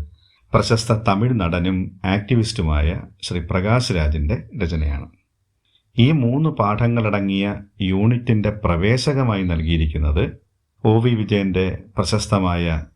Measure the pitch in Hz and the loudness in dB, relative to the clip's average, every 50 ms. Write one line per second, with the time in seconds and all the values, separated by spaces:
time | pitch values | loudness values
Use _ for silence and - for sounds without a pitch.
0 | 73 - - _ _ _ _ _ _ _ - 101 104 - 117 110 - - 110 107 | -4 -8 -14 _ _ _ _ _ _ _ 0 0 2 2 0 0 0 0 -2 0
1 | - 104 98 98 117 127 131 110 87 85 87 87 87 92 95 92 92 - - - | 0 0 0 2 0 0 0 0 0 0 0 0 0 0 -2 -2 -4 -6 -8 -4
2 | - 92 95 104 101 - 131 117 104 - - - 87 80 76 73 73 78 90 - | -2 0 0 0 0 0 0 0 0 0 -2 -4 -2 0 0 2 0 0 -2 -4
3 | - - - _ - - 90 87 80 - - 92 92 104 113 127 123 - 98 85 | -8 -12 -16 _ -10 -8 -6 -6 -4 -2 -2 -2 0 2 0 0 0 0 -2 0
4 | 78 76 76 78 73 73 120 - - - - 131 95 80 85 80 76 73 71 71 | 0 0 0 0 -2 -2 -2 -4 -6 -10 -6 -6 -4 -2 -2 -2 -2 -2 -4 -4
5 | - - - _ _ _ _ _ _ _ _ _ _ _ _ _ _ _ _ - | -8 -12 -16 _ _ _ _ _ _ _ _ _ _ _ _ _ _ _ _ 2
6 | 117 135 160 147 120 117 123 143 160 156 139 - 107 101 107 104 117 117 117 117 | 4 4 4 2 2 0 0 0 0 0 0 0 0 0 2 2 0 0 0 0
7 | 110 107 104 101 98 98 98 98 98 101 98 - 101 - _ - 101 92 95 95 | 0 0 0 0 0 0 0 0 0 -2 -4 -6 -10 -16 _ -4 -2 0 0 2
8 | 104 113 123 120 - - 113 107 104 107 98 - - - 85 82 92 107 123 127 | 2 2 2 2 0 0 0 2 0 -2 -2 -2 -2 0 0 2 2 2 2 2
9 | - 156 143 135 131 120 107 98 95 90 85 82 80 80 85 80 80 78 76 78 | 0 0 0 0 0 0 0 0 0 -2 -2 -2 0 0 2 2 0 0 0 0
10 | 76 73 73 87 123 147 - - _ _ _ _ _ _ _ _ - 113 110 113 | 0 0 0 0 0 -2 -4 -10 _ _ _ _ _ _ _ _ 2 4 4 4
11 | 117 123 120 107 104 95 104 101 98 98 92 92 95 92 90 - - - - - | 4 2 2 0 0 0 0 0 2 0 0 0 0 0 -2 -6 -10 -6 -4 -4
12 | 95 90 113 104 - - 110 98 95 90 87 87 85 85 80 80 78 - _ | -2 0 -2 -2 0 0 0 2 2 0 0 0 0 0 -2 -2 -4 -8 _